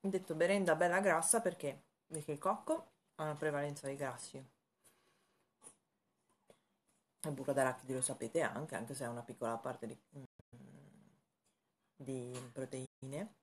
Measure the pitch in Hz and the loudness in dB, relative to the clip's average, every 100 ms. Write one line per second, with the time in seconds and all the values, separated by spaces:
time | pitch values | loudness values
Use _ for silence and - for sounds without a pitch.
0 | 196 185 180 156 175 202 180 156 175 180 | 0 -2 -2 2 4 6 6 6 6 6
1 | 196 165 175 226 208 170 143 135 _ _ | 6 6 4 2 2 0 -6 -6 _ _
2 | _ 156 147 147 190 214 - 320 - _ | _ -8 -4 -2 0 -2 0 -2 -2 _
3 | _ - 156 147 156 143 147 143 139 139 | _ -6 -4 0 0 0 -2 -4 -6 -4
4 | 139 120 - 135 131 _ _ _ _ _ | -4 -6 -10 -12 -16 _ _ _ _ _
5 | _ _ _ _ _ _ - _ _ _ | _ _ _ _ _ _ -20 _ _ _
6 | _ _ _ _ _ - _ _ _ _ | _ _ _ _ _ -20 _ _ _ _
7 | _ _ 160 135 135 135 131 123 131 131 | _ _ -6 -4 2 4 4 2 -2 0
8 | 127 131 113 165 139 117 156 110 117 135 | 0 -2 0 2 2 0 -4 -4 -6 -4
9 | 123 120 120 117 117 117 - 127 113 127 | -4 -4 -8 -4 -2 -2 -4 -6 -8 -10
10 | _ 143 131 _ - 123 - - - - | _ -18 -18 _ -20 -20 -20 -20 -20 -20
11 | - _ _ _ _ _ _ _ _ _ | -20 _ _ _ _ _ _ _ _ _
12 | 135 131 123 127 127 127 131 131 131 _ | -6 -4 -4 -8 -8 -6 -4 -4 -8 _
13 | 135 143 220 - | -6 -6 -6 -10